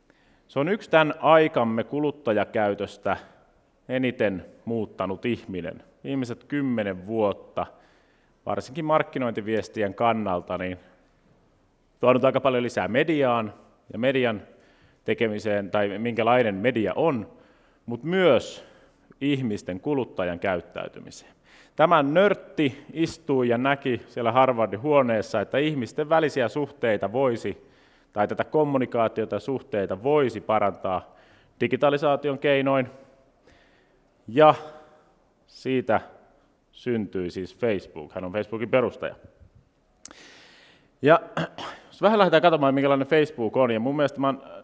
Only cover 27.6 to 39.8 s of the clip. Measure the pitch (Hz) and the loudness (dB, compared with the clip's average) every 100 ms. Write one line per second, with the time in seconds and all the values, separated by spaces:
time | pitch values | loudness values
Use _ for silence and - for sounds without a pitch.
27.6 | - _ _ _ _ 104 104 110 - 156 | -16 _ _ _ _ -2 -2 -2 -2 0
28.6 | 147 135 120 120 110 - 107 104 - 127 | 2 0 0 0 0 -2 -4 -4 -4 -8
29.6 | - 107 92 95 131 151 127 104 - 107 | -4 -4 -4 -2 0 2 0 -2 0 2
30.6 | 101 90 95 92 - _ _ _ _ - | 0 -2 -4 -4 -6 _ _ _ _ -4
31.6 | 120 123 147 143 151 139 147 131 147 139 | -2 2 2 2 0 0 -2 -2 0 2
32.6 | 135 135 120 - - _ _ _ _ _ | 2 0 -2 -10 -20 _ _ _ _ _
33.6 | _ _ _ _ _ _ - 120 151 139 | _ _ _ _ _ _ -2 6 6 6
34.6 | - - - _ _ _ _ _ _ - | -2 -20 -20 _ _ _ _ _ _ -10
35.6 | 131 131 113 101 - - _ _ _ _ | -4 -2 0 0 -2 -20 _ _ _ _
36.6 | _ - 123 117 95 95 87 92 90 - | _ -12 -4 -4 -4 -6 -6 -8 -12 -6
37.6 | 120 95 - 80 76 92 90 104 101 113 | -4 -4 -6 -16 -14 -10 -8 -6 -6 -8
38.6 | 110 131 110 - 82 - - _ - _ | -2 0 0 -4 -10 -10 -20 _ -20 _
39.6 | _ _ | _ _